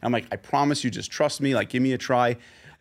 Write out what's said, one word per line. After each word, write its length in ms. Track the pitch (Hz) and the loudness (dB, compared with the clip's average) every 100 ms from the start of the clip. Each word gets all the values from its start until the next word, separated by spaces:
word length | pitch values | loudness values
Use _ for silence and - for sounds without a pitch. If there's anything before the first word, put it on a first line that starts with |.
I'm 100 | 117 | -2
like, 140 | 117 - | -2 -4
"I 60 | 101 | -10
promise 480 | - 139 143 143 | -2 0 2 0
you, 60 | 127 | -2
just 200 | - - | -6 -8
trust 300 | - 147 - | 0 0 0
me. 140 | 139 | 0
Like, 160 | 123 101 | 0 0
give 120 | 127 | 0
me 100 | 131 | 0
a 40 | 123 | 0
try." 380 | - 123 120 120 - - - - | 0 2 2 0 -8 -20 -20 -8